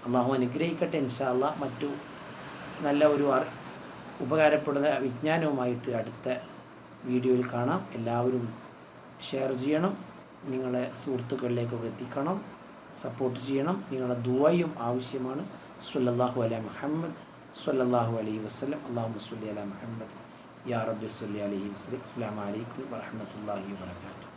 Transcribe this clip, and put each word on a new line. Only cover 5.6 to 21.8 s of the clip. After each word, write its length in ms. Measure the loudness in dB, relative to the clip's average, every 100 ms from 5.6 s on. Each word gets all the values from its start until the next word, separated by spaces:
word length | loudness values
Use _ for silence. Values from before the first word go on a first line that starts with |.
| 2 0 0
അടുത്ത 440 | -2 -2 -4 -2 -2 -4 -16 -16 -18 -18 -10
വീഡിയോയിൽ 480 | 0 2 6 4 4
കാണാം. 360 | 2 2 2 -2
എല്ലാവരും 600 | -4 0 4 4 2 -2 -8 -14 -18 -20 -20 -18 -12 -6
ഷെയർ 220 | -2 0
ചെയ്യണം, 440 | 0 2 4 2 0 -10 -16 -18 -12
നിങ്ങളെ 460 | -4 -2 0 0 0
സുഹൃത്തുക്കളിലേക്കൊക്കെ 920 | -4 -2 -2 -2 -2 0 0 0 -2 -4
എത്തിക്കണം, 580 | -6 -6 -2 0 0 -4 -14 -18 -18 -14 -8
സപ്പോർട്ട് 380 | -8 0 0 0
ചെയ്യണം. 440 | 0 2 2 0 -2
നിങ്ങളുടെ 300 | -2 0 0
ദുആയും 540 | 2 6 6 6 2 0
ആവശ്യമാണ്. 680 | 0 0 -2 -4 -2 -4 -6 -10 -16 -12
സ്വല്ലല്ലാഹു 640 | -4 2 2 4 2 4
അലാ 160 | 0 0
മുഹമ്മദ് 760 | -4 -4 -2 -2 -2 -8 -14 -18 -16 -6
സ്വല്ലല്ലാഹു 520 | 0 2 6 4 4 0
അലൈഹി 220 | 0 -2
വസല്ലം. 420 | -4 -4 -2 -4 -4
അല്ലാഹുമ്മ 300 | -2 -2 -4
സ്വല്ലി 300 | -8 -6 -6
അലാ 160 | -6
മുഹമ്മദ്. 500 | -6 -8 -8 -8 -10 -14 -16 -18 -18 -10 -2
യാ 140 | 0
റബ്ബി 220 | 0 -2 -4
സ്വല്ലി 340 | -6 -4 -2
അലൈഹി 280 | -2 -2 -4
വസല്ലം. 320 | -6